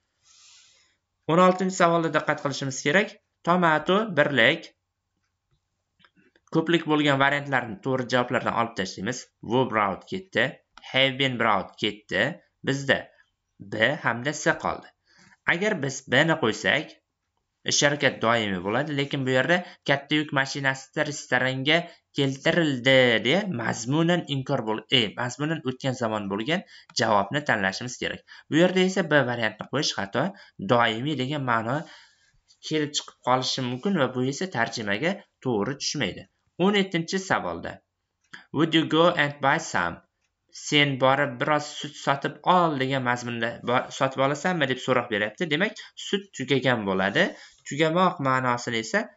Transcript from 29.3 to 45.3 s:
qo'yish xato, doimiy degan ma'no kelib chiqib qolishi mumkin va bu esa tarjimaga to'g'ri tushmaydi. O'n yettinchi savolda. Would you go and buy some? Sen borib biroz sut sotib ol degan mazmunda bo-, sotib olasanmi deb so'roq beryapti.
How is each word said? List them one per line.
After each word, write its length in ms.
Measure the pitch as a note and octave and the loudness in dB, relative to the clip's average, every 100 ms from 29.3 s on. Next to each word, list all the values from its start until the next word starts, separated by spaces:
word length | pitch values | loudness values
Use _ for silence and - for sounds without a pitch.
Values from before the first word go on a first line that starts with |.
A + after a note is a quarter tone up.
| A#2+ A2 - - | 0 -2 -4 -6
qo'yish 260 | C3+ - | -4 -2
xato, 320 | - G2 B2 F3+ - - - | -4 -4 -2 -2 -6 -20 -12
doimiy 560 | G2 A#2+ A#2 A2 C#3 C3 | 2 4 4 0 -4 -4
degan 240 | B2+ D3 | -4 -4
ma'no 340 | C3 A2+ A2 D3 - - _ _ _ _ _ _ | 0 0 0 -4 -6 -16 _ _ _ _ _ _
kelib 280 | - D#3 D3 | -4 -2 -2
chiqib 220 | - - _ | -4 -8 _
qolishi 400 | C3+ B2+ C3 - | 0 0 0 -4
mumkin 380 | B2 B2+ G3+ F#3 | -6 -4 -2 0
va 80 | B2 | 0
bu 140 | B2 C3 | 0 -4
esa 200 | C#3+ - | -4 -6
tarjimaga 640 | A#2+ A#2+ B2 G#2 G#2 D#3+ G3 - _ | -2 -2 -4 -4 -2 -2 -4 -12 _
to'g'ri 340 | C3 G#2+ G#2 C#3 | -2 -2 -2 -4
tushmaydi. 480 | - D3+ G2 - - _ _ - | -6 -4 -4 -6 -16 _ _ 0
O'n 160 | F#3+ G#3 | 2 2
yettinchi 440 | F#3+ E3+ E3 F#3 | 0 -2 -4 -6
savolda. 520 | F#3 A2 F#2 E2+ E2+ - _ _ _ _ _ - _ | -2 -2 -2 -6 -10 -12 _ _ _ _ _ -20 _
Would 260 | C3 E3 | -2 2
you 100 | D#3+ C#3+ | 2 2
go 200 | D#3 E3+ | 4 4
and 280 | D3+ C#3+ - | 2 -2 0
buy 180 | C3+ D#3+ | 0 0
some? 400 | - G2 E2+ - _ _ _ _ _ - | -2 -2 -2 -6 _ _ _ _ _ -16
Sen 360 | - D3 C#3+ B2+ | 0 2 2 4
borib 340 | C3 C3+ C#3 B2 | 2 4 0 -2
biroz 320 | D3 D3+ - | 0 0 -2
sut 280 | - D3 - | -10 -12 -6
sotib 380 | D3+ C#3 D3 - | -2 -2 -4 -2
ol 340 | D#3 F3+ E3 C#3 | 2 4 4 2
degan 260 | C3 C#3 | 0 0
mazmunda 460 | B2 A#2+ A#2+ A#2 A2+ A#2 | 0 -2 -4 -4 -4 -4
bo-, 260 | A#2 B2 - | -2 0 -2
sotib 320 | - C3+ C3 | -2 -2 0
olasanmi 480 | C3+ D3 F#3 F3 C3 | 0 0 -2 0 0
deb 120 | B2+ | -2
so'roq 260 | - B2+ A#2+ | 0 0 0
beryapti. 400 | G#2 G#2+ | -2 -2